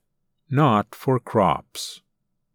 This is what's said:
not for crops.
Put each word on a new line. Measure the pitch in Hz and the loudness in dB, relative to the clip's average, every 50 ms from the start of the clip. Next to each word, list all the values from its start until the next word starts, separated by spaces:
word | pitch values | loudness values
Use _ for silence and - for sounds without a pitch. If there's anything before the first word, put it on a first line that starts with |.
| _ _ _ _ _ _ _ _ _ - | _ _ _ _ _ _ _ _ _ -6
not | 131 135 156 135 110 104 104 _ - | 0 2 2 2 2 2 0 _ -10
for | - - 135 131 120 | -10 -4 -2 -2 -2
crops. | - - - 113 95 85 71 - - _ _ - - - - - _ _ _ _ _ _ _ _ _ _ | -2 -2 0 2 2 2 2 -2 -6 _ _ -14 -14 -14 -14 -18 _ _ _ _ _ _ _ _ _ _